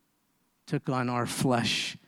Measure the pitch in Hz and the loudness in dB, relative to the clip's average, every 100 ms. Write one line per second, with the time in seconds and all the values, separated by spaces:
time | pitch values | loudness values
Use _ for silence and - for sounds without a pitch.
0 | _ _ _ _ _ _ - 143 - 127 | _ _ _ _ _ _ -6 -4 -2 0
1 | 123 123 117 - 139 120 110 - - - | 0 0 -2 0 2 2 2 -2 -4 -10